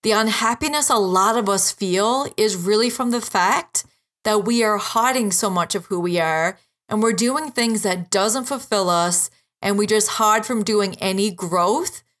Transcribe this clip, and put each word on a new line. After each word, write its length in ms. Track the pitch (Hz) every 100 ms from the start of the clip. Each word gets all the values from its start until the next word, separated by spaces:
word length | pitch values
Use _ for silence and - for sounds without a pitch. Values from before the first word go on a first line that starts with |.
The 80 | 214
unhappiness 760 | 214 220 208 226 233 302 294 277
a 60 | 240
lot 420 | 190 185 196 226
of 120 | 202
us 220 | 196 -
feel 560 | - 190 180 214 262 285 -
is 180 | 214 185
really 360 | 180 214 240
from 180 | 247 240
the 120 | 240
fact 640 | - 190 180 - - - - _ _ _
that 220 | 214 208 202
we 180 | 233
are 140 | 220 208
hiding 540 | 190 226 247 262 208
so 180 | - 208
much 240 | 180 170
of 120 | 196 -
who 140 | 180
we 200 | 175 175
are, 400 | 160 160 170 190 _ _ -
and 120 | 214
we're 120 | 226
doing 380 | 185 240 277 302
things 300 | 247 233 220
that 300 | 202 180 175
doesn't 340 | 190 208 240 247
fulfill 440 | 269 - 208 180
us, 420 | 170 175 170 - _ _ _
and 160 | 196 202
we 100 | 208
just 220 | 214 214
hide 360 | - 214 220 220
from 180 | 233
doing 320 | 208 208 196 -
any 320 | 190 190 214
growth 720 | 175 175 180 180 269 370 - _ _